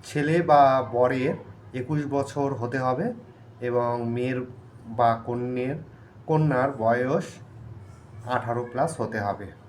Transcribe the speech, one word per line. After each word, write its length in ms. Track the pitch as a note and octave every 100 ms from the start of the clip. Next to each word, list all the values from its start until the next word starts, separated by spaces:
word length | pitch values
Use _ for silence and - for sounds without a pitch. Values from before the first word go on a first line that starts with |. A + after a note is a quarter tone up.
ছেলে 380 | - D3 D3 E3
বা 460 | E3 D3 C#3 C3 A#2
বরের 420 | A#2 B2+ C3 C3 G3+ - - - B2+
একুশ 280 | B2 D3+ C#3
বছর 440 | C#3 C#3 C#3+ C#3
হতে 240 | C3 A#2 C3+
হবে 340 | B2+ B2+ A3 A#3 - - - -
এবং 440 | B2 A#2+ A#2+ A#2+
মেয়ের 360 | A#2 A#2+ B2 B2+ B2+ - - - A#2
বা 340 | A2+ A#2 A2+
কন্যের, 520 | B2 A#2+ B2 B2 B2+ D3+ - - - - -
কন্যার 440 | D#3 D#3 B2+ C3+ C3
বয়স 460 | A2+ A#2+ B2+ E3+ - - - - - - - - - - A#2
আঠারো 400 | B2 A#2 A#2+ A#2+
plus 140 | B2+ C3+ -
হতে 220 | A2 A2
হবে। 260 | G2+ F#2 G2 -